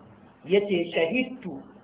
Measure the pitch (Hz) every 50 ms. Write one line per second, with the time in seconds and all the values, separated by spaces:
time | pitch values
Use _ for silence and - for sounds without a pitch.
0 | - - - - - - - - - 143 185 202 202 202 190 170 170 170 - -
1 | 165 165 226 254 262 - - - - 180 139 135 - - - -